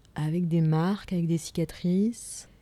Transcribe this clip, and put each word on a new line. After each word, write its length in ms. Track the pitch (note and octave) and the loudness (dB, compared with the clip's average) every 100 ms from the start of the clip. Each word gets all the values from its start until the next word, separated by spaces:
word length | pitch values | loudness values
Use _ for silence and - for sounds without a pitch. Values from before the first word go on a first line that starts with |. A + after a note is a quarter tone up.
| - | -12
avec 320 | - D3+ E3+ F3 | -4 -2 0 2
des 120 | E3+ | 4
marques, 520 | D#3+ D#3 E3+ G3+ - | 4 4 2 -2 -2
avec 140 | F3+ E3 | -2 0
des 120 | E3 | 0
cicatrices. 1080 | - - D#3+ - F3+ F#3 G#3+ A#3 - - - - | -2 -4 -4 -2 0 2 2 -2 -12 -14 -16 -20